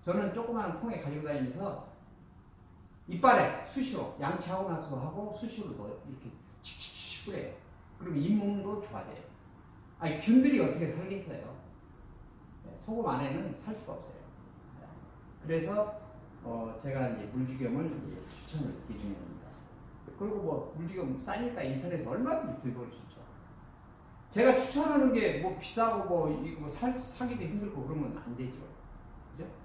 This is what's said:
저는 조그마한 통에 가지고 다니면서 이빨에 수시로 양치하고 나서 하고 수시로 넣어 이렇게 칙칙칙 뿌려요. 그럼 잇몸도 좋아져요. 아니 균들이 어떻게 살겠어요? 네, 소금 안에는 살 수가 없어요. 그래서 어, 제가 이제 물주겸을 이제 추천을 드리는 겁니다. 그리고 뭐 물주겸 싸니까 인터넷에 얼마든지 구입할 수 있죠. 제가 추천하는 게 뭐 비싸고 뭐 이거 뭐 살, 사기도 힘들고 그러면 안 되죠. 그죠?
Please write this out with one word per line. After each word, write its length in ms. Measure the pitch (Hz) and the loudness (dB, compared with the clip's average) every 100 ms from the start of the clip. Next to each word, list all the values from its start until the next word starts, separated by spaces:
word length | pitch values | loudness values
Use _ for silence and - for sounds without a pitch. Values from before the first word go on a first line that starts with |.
저는 300 | - 185 185 | 4 4 4
조그마한 460 | 208 233 226 185 165 | 0 0 0 0 0
통에 200 | 226 180 | -2 -2
가지고 240 | 143 151 | -2 -2
다니면서 640 | 147 143 127 170 196 - - - - - - - - - - - - - - | 0 0 0 0 -2 -4 -8 -16 -20 -20 -20 -20 -20 -20 -20 -20 -20 -18 -6
이빨에 600 | 175 262 240 - - - | 6 10 10 8 2 -4
수시로 480 | 269 - 208 - - | -2 -2 -2 -4 -2
양치하고 480 | 143 - 170 190 196 | -2 0 -2 -2 0
나서 300 | 156 151 131 | -2 -2 -4
하고 340 | 147 190 214 | -4 -4 -4
수시로 380 | 208 233 - 202 | -4 -6 -6 -6
넣어 300 | - 104 - 143 | -6 -8 -8 -10
이렇게 220 | 131 - - - - | -12 -12 -14 -18 -14
칙칙칙 640 | - - - - - - - | -12 -10 -10 -10 -10 -10 -6
뿌려요. 280 | 190 - - - - - - | -4 -6 -8 -16 -20 -18 -10
그럼 160 | 175 147 | -2 2
잇몸도 680 | 160 214 202 202 196 208 | 6 6 4 0 0 -4
좋아져요. 380 | - - - - - - - - - - - - | -4 -8 -8 -12 -14 -18 -20 -20 -20 -20 -20 -2
아니 200 | 170 156 | -2 0
균들이 400 | 208 247 277 226 | 8 10 10 8
어떻게 280 | - 165 160 | 6 4 0
살겠어요? 680 | - 190 196 - - - - - - - - - - - - - - | -2 -4 -4 -6 -8 -10 -12 -14 -18 -20 -18 -18 -16 -18 -18 -18 -16
네, 140 | - - | -14 -12
소금 280 | - 226 226 | -4 0 2
안에는 500 | 127 139 160 190 - | 2 2 0 -2 -4
살 180 | - 214 | -6 -6
수가 180 | - | -6
없어요. 280 | - - - - - - - - - - - - - - - | -10 -10 -14 -14 -16 -16 -16 -16 -16 -16 -16 -16 -16 -18 -10
그래서 560 | 156 165 160 208 208 214 - - - - | 0 2 4 2 2 0 -10 -16 -16 -12
어, 320 | 123 117 113 117 | -6 -4 -4 -6
제가 280 | 143 131 127 | -2 0 0
이제 160 | 110 104 | 0 -4
물주겸을 640 | 127 127 - 123 135 160 | -2 -2 0 0 2 0
이제 340 | - - - - | -2 -8 -10 -12
추천을 440 | - - 156 131 - - | -14 -8 -2 -2 -4 -8
드리는 260 | 101 101 | -6 -4
겁니다. 340 | 98 - - - - - - - - - - | -6 -8 -12 -14 -16 -16 -16 -16 -14 -14 -4
그리고 200 | 202 208 | -2 0
뭐 360 | 165 - - 156 | 0 0 -2 -6
물주겸 440 | 170 185 147 131 | -6 -2 -2 -2
싸니까 400 | - 214 240 - | -2 -2 -2 -2
인터넷에 440 | 135 135 170 170 - | -2 0 0 -2 -2
얼마든지 560 | 214 262 320 - 131 | 0 2 2 2 -2
구입할 260 | 127 120 117 | -4 -4 -8
수 80 | - | -10
있죠. 260 | - - - - - - - - - - - - - | -16 -16 -16 -16 -16 -16 -18 -18 -18 -20 -18 -18 -4
제가 280 | 202 254 254 | 8 10 10
추천하는 540 | - 285 294 285 262 | 6 2 6 8 8
게 300 | 220 208 - | 8 4 4
뭐 160 | 180 - | 0 -2
비싸고 460 | - 226 226 220 180 | -4 4 4 4 4
뭐 380 | 175 151 262 165 | 4 4 2 -2
이거 160 | 160 | -4
뭐 80 | 147 | -6
살, 240 | - 247 254 | 0 0 0
사기도 420 | - - 247 226 | -4 -4 -2 -2
힘들고 420 | 160 202 202 - - | -2 -2 -2 -4 -2
그러면 320 | 156 131 - | -2 -2 -4
안 180 | - 120 | -6 -6
되죠. 200 | 127 - - - - - - - - - | -6 -6 -12 -14 -14 -14 -14 -16 -14 -10
그죠? 140 | 160 - | -10 -10